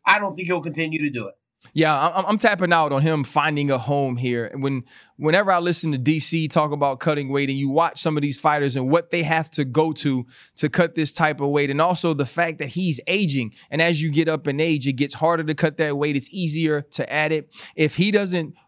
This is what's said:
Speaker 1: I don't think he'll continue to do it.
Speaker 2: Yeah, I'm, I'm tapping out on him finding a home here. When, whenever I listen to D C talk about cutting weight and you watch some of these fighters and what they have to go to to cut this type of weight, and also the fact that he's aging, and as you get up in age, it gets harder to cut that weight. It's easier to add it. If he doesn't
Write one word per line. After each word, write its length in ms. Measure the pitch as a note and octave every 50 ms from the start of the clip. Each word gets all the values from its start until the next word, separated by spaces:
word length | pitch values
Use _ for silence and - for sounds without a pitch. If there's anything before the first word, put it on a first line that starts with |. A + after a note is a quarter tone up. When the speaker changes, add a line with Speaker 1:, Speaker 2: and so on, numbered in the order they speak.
| -
Speaker 1:
I 120 | - G3+ G#3
don't 180 | G#3 G3 E3
think 100 | F3 F3+ E3+
he'll 120 | F3+ E3+
continue 380 | D3 E3 C#3 D#3+ E3 D#3 D#3 D#3
to 100 | D3+ D3
do 180 | C3+ A#2+ G#2+ G2
it. 60 | - _ _ _ _ _ _ - -
Speaker 2:
Yeah, 220 | D3+ D#3+ D#3 D3+
I'm, 280 | C3+ D3 F3 E3 F#3 F#3
I'm 120 | G3+ G#3 G#3
tapping 340 | - A3 G#3 F3+ F#3 E3+ F3
out 180 | E3 D#3 C#3+ C#3
on 100 | C3+ D3
him 200 | D#3+ D#3+ D3+ C3+
finding 480 | - - D3+ D3 D#3 D3+ D3 C#3+ C#3
a 80 | C3+ B2
home 380 | A2+ C#3 D3 C#3+ C#3 C3 B2
here. 340 | B2 C3 B2 A#2+ A#2+ A2+ - -
When, 260 | C3+ C3+ C#3 C#3 B2+ A#2+ _ - - - _ _
whenever 360 | - - D3+ D#3+ G3 G#3 F#3+ F#3
I 80 | F3
listen 320 | E3+ F3 E3 - - D#3+ D3
to 40 |
D 220 | B2+ B2 D3+ D#3+ D#3
C 300 | - - E3+ E3 D#3 D3
talk 240 | - E3 D3+ D3 D3
about 260 | C#3+ C#3+ C#3 C3+ B2+
cutting 300 | - E3 D3+ D3 C#3+ C3
weight 200 | C#3 C#3 C#3 C3+
and 60 | C3+
you 120 | C3+ C#3 C3+
watch 300 | C3+ D#3 E3+ D#3 - -
some 160 | - E3+ D#3 D3+
of 40 | C#3+
these 180 | D3 C3 -
fighters 340 | - D#3 D3 D3 C#3+ C#3 B2
and 160 | C3+ B2+ C3
what 200 | D3+ E3+ E3+ -
they 120 | - F3 D#3+
have 260 | D3 E3 D#3+ D#3 - -
to 120 | - C#3+
go 280 | C3 A#2 D#3 D#3+ E3 D3+
to 340 | - - D3 C3 B2+ A#2+ - - - - - _
to 120 | - - D3+
cut 260 | - - F3 E3+ E3+
this 180 | D#3+ D#3 C#3+ -
type 280 | - E3 D#3 D3 C3+
of 100 | C#3+ C#3+
weight, 200 | C#3+ D3 C#3+ C#3
and 100 | C#3 D3
also 340 | D#3+ F3+ F3+ E3 - E3+ D#3
the 120 | C#3 C#3
fact 320 | A#2+ - E3+ E3+ E3 D#3+ -
that 80 | D3+
he's 340 | C3 - E3+ F#3+ F3 D3 A#2 -
aging, 480 | - F#3 G#3 G#3 D#3 C#3 C3+ A#2 A2 - - - -
and 100 | C#3 D3+
as 220 | E3 E3+ E3+ D3 D#3+
you 80 | D#3+
get 180 | C#3+ D#3 D#3+ D#3+
up 200 | D#3 D3+ - D3
in 100 | C3+ C#3+
age, 300 | D#3+ E3+ D#3 D3 B2 C#3
it 60 | C3
gets 200 | B2 C#3+ C#3 -
harder 300 | - D#3 E3 E3+ E3 D#3
to 100 | D3+ D#3
cut 220 | - E3+ D#3+ C#3+
that 200 | - D#3+ D3+ C#3+
weight. 200 | C#3+ D3 D3+ C#3+
It's 120 | C#3 - - -
easier 480 | G3 F3 D#3+ D3 D#3+ E3 D#3 D3+ D3 C#3+
to 280 | - - - C#3+ -
add 200 | C#3 D3+ D3+ D3+
it. 240 | D#3+ D#3 C#3+ - - - - - -
If 180 | - D#3 D3 -
he 160 | - F#3 G#3+
doesn't 440 | G#3 G3+ G3+ F#3 F3+ F3 D#3+ D3+ - _ _